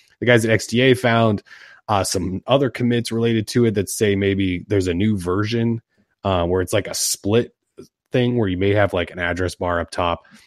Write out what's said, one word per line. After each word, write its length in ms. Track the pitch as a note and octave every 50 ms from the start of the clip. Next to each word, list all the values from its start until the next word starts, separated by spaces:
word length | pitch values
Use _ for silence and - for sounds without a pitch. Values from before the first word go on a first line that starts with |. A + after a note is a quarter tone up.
| _ _ _ _
The 60 | A2
guys 220 | A#2 B2 A2+ A2
at 40 | A2
X 160 | A2 G#2 -
D 140 | - A2+ A#2+
A 140 | C3 C3+ B2
found, 480 | A#2+ - A#2+ A#2 A#2 A2+ A2+ G#2 G2+ - _ - - - - - - _ -
uh, 140 | G#2+ G2
some 400 | F#2 - - F#2+ E2 E2+ F#2 F2+ -
other 240 | - B2+ C#3 C#3+ B2
commits 420 | - - A#2+ A#2 A#2+ A#2+ A2+ -
related 340 | A2+ A#2 A#2 A#2 A2+ A2 G#2 -
to 180 | - B2 A#2+
it 80 | A2+ G2+
that 160 | G#2 F#2+ -
say 260 | - - A2 G#2 G2+
maybe 480 | G2 G2+ G2 G2 F#2+ G2 F#2 F2+ F2 -
there's 200 | - G#2+ G2 F#2 F2+
a 60 | E2+
new 240 | F2 G#2 A2 G#2+ G2
version, 640 | E2+ F2 F2+ G2+ G#2 G#2 A#2 A#2 A#2 A#2 A2+ A2+ - _ _ _ _ _ _ _ -
uh, 220 | G2 F#2+ F2+ E2+
where 160 | E2+ F2+ F#2
it's, 100 | F2+ -
like, 140 | - G#2 F2+ E2+
a 60 | E2
split 600 | - - - - - - G2 G#2+ A#2 - - _ _ _ _ _ - B2+ - _ _ _ _
thing 260 | - C3 B2 A#2+ B2 A#2+
where 100 | A2 F#2+
you 80 | F2+
may 160 | F2+ F#2+ G2+
have, 220 | G2+ G#2 G2+ F#2 F#2+
like, 160 | F2+ F2 -
an 80 | - F2+
address 380 | F2 F2 F2 F2 F#2 F2 -
bar 220 | - F#2 F2 F2 E2+
up 120 | E2 -
top, 340 | - - F2+ F2 E2+ - - - - - -